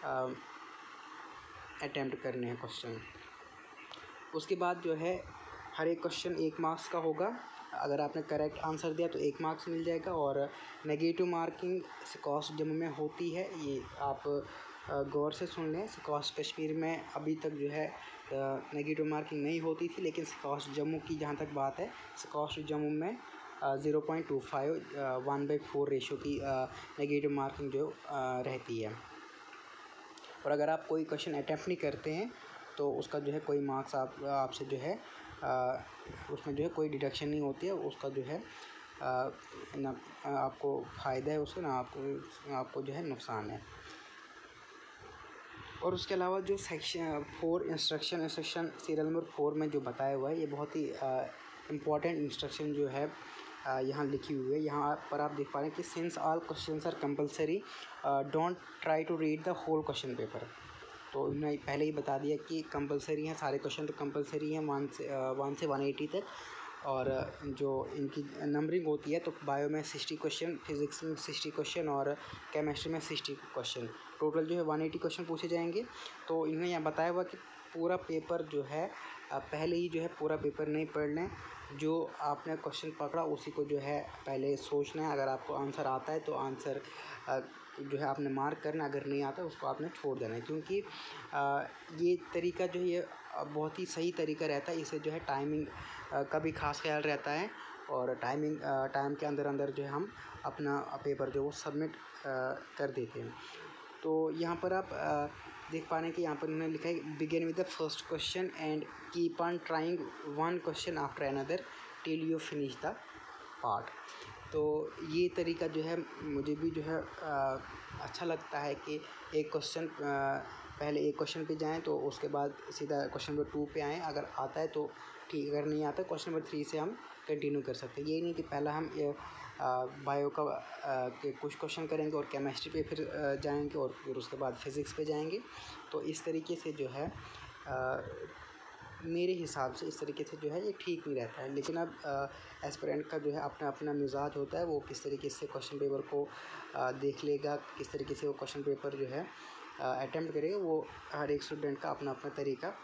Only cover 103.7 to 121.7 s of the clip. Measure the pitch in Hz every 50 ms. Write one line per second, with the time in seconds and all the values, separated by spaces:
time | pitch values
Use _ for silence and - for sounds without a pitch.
103.7 | - - - - - - - 160 156 160 160 160 151 160 170 170 170 165 - 185
104.7 | 185 190 190 - - 139 151 151 151 147 147 147 - - - - - - - -
105.7 | 160 160 156 - 165 160 165 170 160 175 170 160 147 143 160 156 156 156 165 160
106.7 | 160 151 - 165 170 160 - 151 151 143 160 151 165 165 170 165 156 180 180 180
107.7 | - - 160 151 - - - - 165 151 - - - 185 185 180 - - 160 156
108.7 | 156 151 151 - - - - - - 175 170 165 165 - 170 170 175 170 - -
109.7 | 165 160 156 170 180 165 143 123 - - - 151 143 147 160 170 175 175 - 170
110.7 | 151 - - 175 170 156 143 135 - - 147 139 135 143 131 143 165 185 - -
111.7 | - - - - - - - 160 160 160 160 160 160 156 156 - 156 147 143 135
112.7 | 123 - - 160 220 - - - - - - - - - - - - - - 120
113.7 | 104 101 113 - - - - - - - - - - - - - - 156 151 151
114.7 | 151 156 156 156 - - 160 156 156 170 180 175 - - 170 165 170 165 170 165
115.7 | 156 156 156 160 170 170 165 - - - 151 156 143 139 139 151 151 147 160 165
116.7 | 160 160 151 156 160 160 - - - - 170 156 147 135 135 135 131 131 - -
117.7 | - - - - - - - 139 - - 175 170 160 160 - - - 147 147 147
118.7 | 143 143 - - 151 151 151 - - - - - - 151 151 151 - 156 143 -
119.7 | - 165 165 160 - - 147 143 139 139 139 135 135 139 131 - - - - -
120.7 | - - 147 151 147 147 147 147 143 - 156 147 - 165 156 151 160 156 156 151